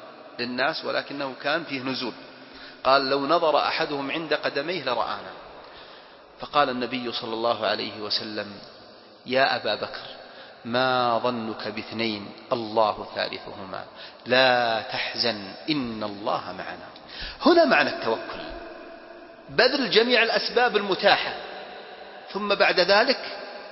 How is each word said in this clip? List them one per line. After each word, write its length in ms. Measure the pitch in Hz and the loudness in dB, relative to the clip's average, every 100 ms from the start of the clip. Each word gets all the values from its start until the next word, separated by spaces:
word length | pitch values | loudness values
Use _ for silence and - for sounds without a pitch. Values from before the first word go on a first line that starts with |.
| - - - - | -16 -18 -16 -8
للناس، 460 | 123 123 135 - 123 | -4 0 0 0 -4
ولكنه 480 | 127 135 139 139 127 | -4 -4 -6 -8 -4
كان 200 | 143 160 | -2 -2
فيه 180 | 147 139 | -2 -6
نزول. 320 | 131 123 123 - - - - - - - | -4 -4 -4 -8 -14 -18 -20 -18 -18 -2
قال: 260 | 127 139 135 | 4 4 4
"لو 160 | 139 139 | 2 4
نظر 340 | 170 160 143 | 4 4 4
أحدهم 520 | 90 - 160 143 139 | 2 0 -2 -2 -4
عند 220 | 151 160 | -4 -2
قدميه 500 | 147 135 139 151 180 | -2 0 -2 -2 -4
لرآنا". 480 | 131 117 - 104 95 - - - - - - - - - - - | -2 -2 -2 -6 -10 -14 -16 -18 -18 -18 -20 -20 -20 -20 -20 -14
فقال 300 | 127 147 139 | -2 2 2
النبي 420 | 123 117 127 120 | 0 -4 -4 -4
صلى 220 | 113 113 | -6 -6
الله 320 | 113 117 110 104 | -2 0 0 0
عليه 360 | 107 110 104 | 0 -4 -8
وسلم: 500 | 104 - 113 107 101 101 - - - - - - 123 | -4 -4 -4 -8 -8 -12 -16 -20 -20 -20 -20 -16 -2
"يا 300 | 127 135 120 | 2 2 2
أبا 200 | 117 104 | -2 -2
بكر، 320 | 107 - - - - - - - 117 | -4 -8 -12 -16 -18 -18 -20 -14 -2
ما 520 | 120 131 127 123 113 | 0 2 2 2 2
ظنك 500 | 120 123 110 104 107 | 0 -2 -4 -6 -6
باثنين 640 | 107 104 110 113 104 101 - - | -8 -8 -4 -2 -2 -8 -14 -4
الله 560 | 120 110 110 107 101 98 104 | -4 2 4 4 2 -6 -4
ثالثهما؟ 680 | - 110 - 104 95 92 - - - - 117 | -4 -6 -12 -12 -10 -10 -10 -16 -18 -14 2
لا 560 | 127 131 123 117 113 | 6 6 6 2 0
تحزن، 720 | 104 - - 113 117 107 95 92 - | -2 -4 -4 -2 -2 -2 -8 -8 -2
إن 340 | 151 120 110 | -2 -2 -4
الله 520 | 107 101 113 143 - 92 | -6 -4 -4 -4 -4 -10
معنا". 300 | 82 87 - - - - - - | -10 -10 -14 -18 -16 -12 -12 2
هنا 240 | 269 339 302 | 6 8 8
معنى 240 | 156 135 | 6 4
التوكل، 520 | - 117 110 - - - - - - - - - - - - - | 0 -2 -2 -4 -10 -10 -12 -14 -14 -16 -16 -18 -18 -18 -20 -2
بذل 400 | 143 247 285 226 | 4 4 4 4
جميع 340 | 180 240 240 | 4 6 4
الأسباب 540 | 226 202 - 202 240 202 | 4 2 2 2 4 2
المتاحة، 560 | 202 180 196 151 - - - - - - - - - - - | 0 2 4 4 2 -6 -10 -12 -14 -14 -16 -16 -16 -16 -10
ثم 220 | 196 208 196 | -6 0 4
بعد 240 | 175 180 | 4 6
ذلك 400 | 175 202 262 247 - - - - - | 6 6 6 2 -4 -10 -12 -12 -14